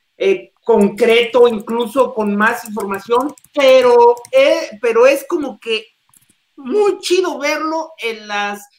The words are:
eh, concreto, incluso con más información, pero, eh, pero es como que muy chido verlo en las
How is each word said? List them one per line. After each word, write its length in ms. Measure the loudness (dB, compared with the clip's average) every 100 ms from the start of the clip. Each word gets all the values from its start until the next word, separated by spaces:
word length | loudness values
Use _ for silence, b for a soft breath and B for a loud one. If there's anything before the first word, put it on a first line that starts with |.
| _ -4
eh, 340 | -2 -2 -6 _
concreto, 840 | 0 2 2 0 2 2 2 2 2
incluso 640 | 0 -6 -6 -4 -2 -2
con 220 | -2 -4 0
más 280 | -2 -2 -8
información, 680 | -10 -8 -8 -4 -2 -4 -10 _
pero, 640 | 0 4 6 6 6 4 2 0
eh, 460 | 2 2 0 -4 -6
pero 280 | -2 2 2
es 180 | 2 -4
como 320 | -6 -6 -10
que 280 | -8 -8 -8 _ _ _ _ _ _ -16
muy 440 | -4 0 0 -2
chido 400 | -2 -2 -2 -4
verlo 540 | -4 -4 -4 -6 -8 -10
en 300 | -10 -10 -10
las 360 | -8 -6 -10 -16